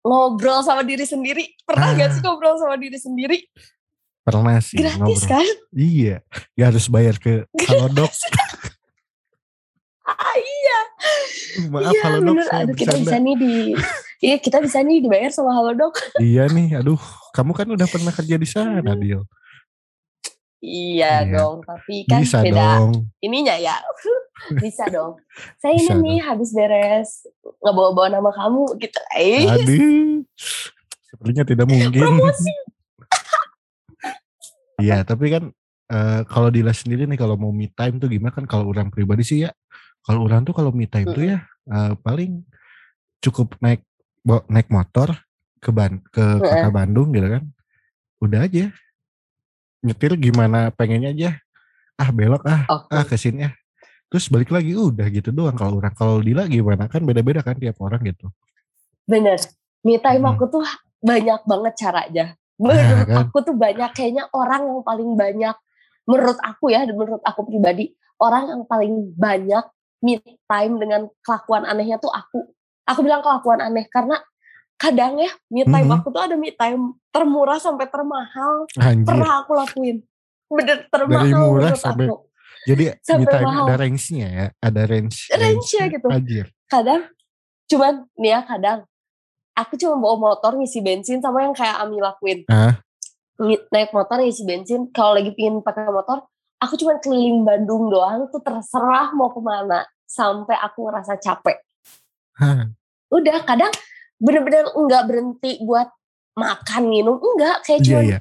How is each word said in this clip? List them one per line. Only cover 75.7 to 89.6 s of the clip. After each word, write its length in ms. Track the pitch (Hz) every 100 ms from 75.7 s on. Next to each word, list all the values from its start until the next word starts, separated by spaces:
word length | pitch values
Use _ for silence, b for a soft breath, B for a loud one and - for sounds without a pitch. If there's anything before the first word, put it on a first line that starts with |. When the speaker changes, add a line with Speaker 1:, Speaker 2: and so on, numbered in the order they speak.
| - 139
Speaker 2:
Hmm. 100 | 151
Speaker 1:
aku 120 | 165
tuh 80 | 247
ada 140 | 359
me 160 | 330 311
time 480 | - 233 247 247 - _
termurah 540 | 311 311 285 277 311
sampai 240 | 339 285 262
termahal. 800 | 285 285 277 247 269 277 302 311
Speaker 2:
Anjir. 320 | - 123 113 110
Speaker 1:
Pernah 240 | 127 - 277
aku 140 | 277
lakuin. 480 | 294 269 - 254 233 _ _ _ _ _
Bener 400 | 302 262 294 -
termahal 340 | 285 269 -
Speaker 2:
Dari 100 | 143
murah 380 | 139 151 139 156
Speaker 1:
menurut 80 | -
Speaker 2:
sampai, 280 | 127 120 127
Speaker 1:
aku. 80 | 107 _ _ B B
Speaker 2:
jadi 200 | - 139 160 -
Speaker 1:
Sampai 240 | - 330
Speaker 2:
me 20 | 127
time 180 | 139 -
Speaker 1:
mahal. 180 | 277
Speaker 2:
ada 100 | 277 -
range-nya 480 | 135 131 - 160 98
ya, 180 | 90 98 _
ada 240 | 117 107
range, 340 | 107 110 107 110 -
Speaker 1:
Range-nya 100 | -
Speaker 2:
range-nya. 440 | 453 440 - 427 381
Speaker 1:
gitu. 140 | 302 247
Speaker 2:
Anjir. 360 | - 127 110 95 _ _
Speaker 1:
Kadang, 340 | 190 226 320 339 _ _ _ _ _ _
cuman 220 | 294 277 285 - -
nih 140 | 220
ya, 80 | 226
kadang 360 | 247 220 196 220 202 _ _ _ _ _ _
aku 220 | -